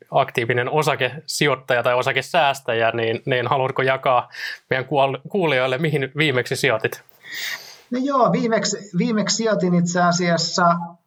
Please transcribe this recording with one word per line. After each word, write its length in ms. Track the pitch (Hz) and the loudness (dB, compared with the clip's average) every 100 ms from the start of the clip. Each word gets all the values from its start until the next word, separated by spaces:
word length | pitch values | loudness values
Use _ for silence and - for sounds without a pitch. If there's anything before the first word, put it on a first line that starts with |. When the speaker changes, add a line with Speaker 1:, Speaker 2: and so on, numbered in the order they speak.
| - | -2
Speaker 1:
aktiivinen 600 | 147 131 - 117 123 127 | 0 0 -2 -2 0 0
osakesijoittaja 1120 | 151 151 131 127 147 - - 147 131 - 123 | 0 0 0 -2 -6 -8 -2 0 0 0 0
tai 120 | 123 | 2
osakesäästäjä, 960 | 123 131 131 - 170 143 135 - 117 113 | 0 0 -2 0 2 2 0 -2 0 0
niin, 320 | 117 113 113 - | 0 -2 -4 -2
niin 200 | 127 123 | -2 0
haluatko 360 | 143 131 131 | -2 -2 -2
jakaa 460 | 131 131 139 123 - - - - - | 0 0 2 0 0 -10 -12 -10 -4
meidän 140 | 131 | -4
kuul-, 440 | 127 143 135 127 - | 0 0 0 0 -4
kuulijoille, 500 | 202 165 131 131 131 | -2 2 2 2 0
mihin 340 | 160 147 135 147 | 0 0 -2 0
viimeksi 400 | 156 127 120 131 | 0 2 -2 0
sijoitit? 460 | 135 110 - - - _ - - - - - - - | 2 2 -2 -6 -20 _ -16 -10 -8 -10 -14 -20 -8
Speaker 2:
No 80 | 247 | -4
joo, 300 | 269 269 226 | 0 2 4
viimeksi, 580 | 226 240 220 - 196 - 175 | 2 2 0 -2 -6 -6 -2
viimeksi 380 | 240 214 185 - | 0 0 0 0
sijoitin 380 | 220 185 180 | 0 2 2
itse 260 | 175 175 180 | 2 2 2
asiassa, 760 | 175 175 175 165 - - 175 170 - - | 2 2 0 0 0 2 2 2 -4 -14